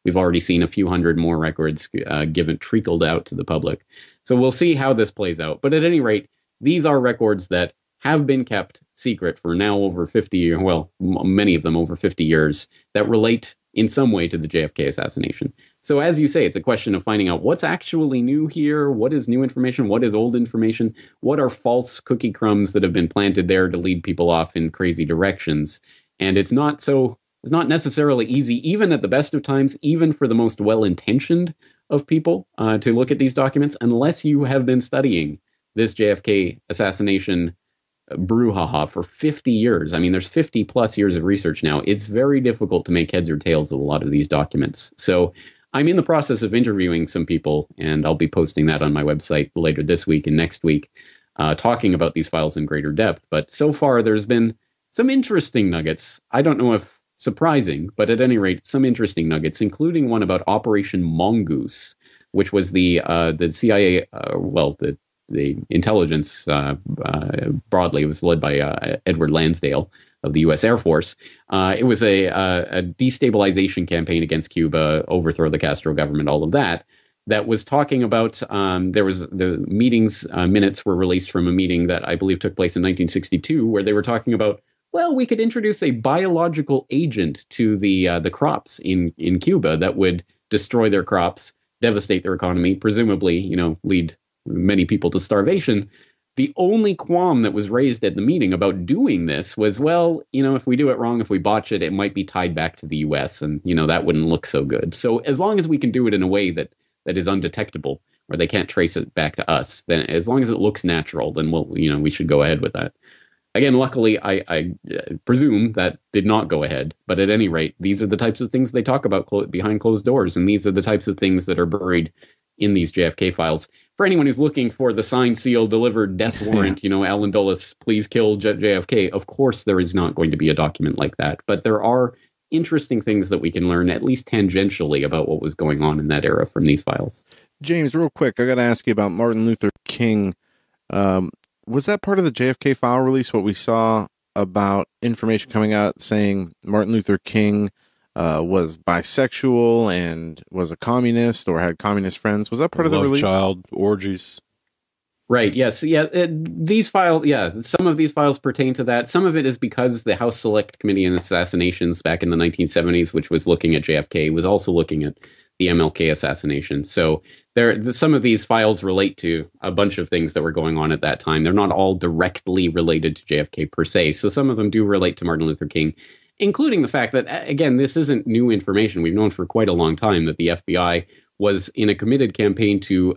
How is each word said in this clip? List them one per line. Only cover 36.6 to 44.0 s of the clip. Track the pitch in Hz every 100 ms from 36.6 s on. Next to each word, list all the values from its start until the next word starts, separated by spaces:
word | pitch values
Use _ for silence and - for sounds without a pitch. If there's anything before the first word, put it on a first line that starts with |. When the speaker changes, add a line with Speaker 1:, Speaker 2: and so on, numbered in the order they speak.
| _
Speaker 1:
assassination | - 101 92 101 98 98 90 85 - _ _ _ _ _
brouhaha | - 92 117 117 95 78 76 73
for | 92
fifty | - - 151 147 131
years. | 113 117 90 78
I | 85
mean, | 90
there's | 92 90
fifty | 160 156 113
plus | 101 127 113 -
years | 101
of | 87
research | 87 98 82 73
now. | 76 73 -
It's | 101 104
very | 110 139 139
difficult | 123 110 101 90 -
to |
make | 87 78
heads | 92 82
or | 76
tails | 85 80 76
of | 67
a |
lot | 71 76